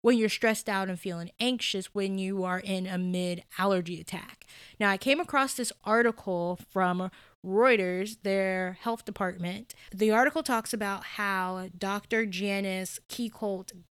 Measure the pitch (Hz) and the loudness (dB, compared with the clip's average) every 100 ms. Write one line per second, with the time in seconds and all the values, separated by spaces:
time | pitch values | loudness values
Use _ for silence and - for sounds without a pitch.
0 | 233 240 214 - 226 220 - 196 190 180 | 6 6 4 4 2 2 0 -2 -2 -4
1 | 190 170 170 - 240 247 - 196 185 202 | -6 -6 -10 -2 -2 0 -2 -2 -4 -2
2 | 196 190 190 196 185 180 196 190 185 180 | -2 0 -2 -2 -2 -2 -2 -4 -2 -2
3 | 180 180 180 175 - - 196 185 170 165 | 0 0 -2 -4 -8 -2 2 2 0 -8
4 | 165 175 - - - - - - 202 190 | -8 -10 -10 -20 -20 -20 -20 0 2 2
5 | 262 285 349 277 269 - 233 - 208 220 | 2 0 2 0 0 -2 -6 -6 2 4
6 | 233 226 - 175 175 180 - 190 180 180 | 4 2 -4 -2 -2 -6 -4 0 2 2
7 | 185 - - _ 180 196 254 226 185 180 | -4 -8 -20 _ 0 4 6 6 2 -2
8 | 208 220 202 196 190 185 185 185 233 226 | -4 -6 0 2 2 0 -4 -4 -6 -6
9 | - - 185 185 175 202 240 - - 190 | -8 -4 -4 -4 -6 -6 -12 -20 -14 2
10 | 214 214 269 311 302 233 - 220 202 196 | 4 6 4 2 0 -2 -2 -4 -2 -4
11 | - - 202 190 185 185 190 180 190 202 | -8 -4 -2 0 -2 -4 -8 -6 -4 -4
12 | - 220 214 180 202 196 196 185 185 - | 0 0 0 -2 -2 0 0 -2 -6 -10
13 | _ - 233 - 214 190 190 180 - _ | _ -6 -6 -4 -4 -4 -8 -18 -20 _